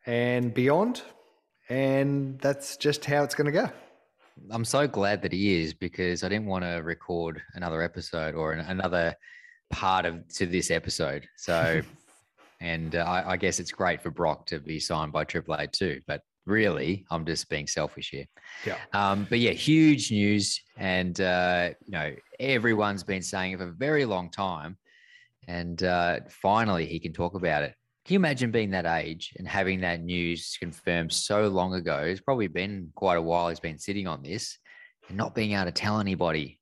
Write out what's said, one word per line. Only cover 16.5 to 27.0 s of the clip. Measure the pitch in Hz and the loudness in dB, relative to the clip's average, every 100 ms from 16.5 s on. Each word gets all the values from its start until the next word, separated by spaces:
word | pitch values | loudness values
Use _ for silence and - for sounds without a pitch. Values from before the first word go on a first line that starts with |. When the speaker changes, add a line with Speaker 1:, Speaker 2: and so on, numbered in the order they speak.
| 110 104 73 71 98 - | 4 4 2 -2 -2 -4
Speaker 2:
I'm | 85 80 | -4 -2
just | 80 - | -4 -4
being | 78 73 | -6 -4
selfish | - 73 - - | -4 -4 -6 -10
here. | 71 69 - - - - | -10 -12 -20 -20 -10 -8
Speaker 1:
Yeah. | - - | -8 -4
Speaker 2:
Um, | 101 101 98 101 | 0 2 2 2
but | 120 | 4
yeah, | 117 | 4
huge | 82 - 156 156 143 - | 2 4 8 8 6 2
news. | 104 101 104 98 - _ - | 4 4 4 2 -4 _ -4
And, | 95 92 90 87 | 0 2 0 2
uh, | 92 90 90 90 87 - - | 2 4 4 4 2 -2 -8
you | |
know, | 90 76 69 _ - | -4 -4 -6 _ -6
everyone's | 135 127 117 107 104 98 | 0 4 4 4 2 0
been | 87 95 | -4 -4
saying | 85 95 92 | -2 -4 -4
it | 92 | -4
for | 90 | -8
a | |
very | 85 139 151 127 | -4 0 2 2
long | 95 87 | 0 -4
time. | - 98 82 78 98 _ _ _ - _ _ - | -4 -4 -4 -8 -14 _ _ _ -20 _ _ -10
And, | 87 87 85 | -6 -6 -2
uh, | 90 90 87 71 - | 2 4 2 0 -6
finally, | - 98 107 110 87 76 | -4 2 2 2 0 0
he | |
can | 82 | -4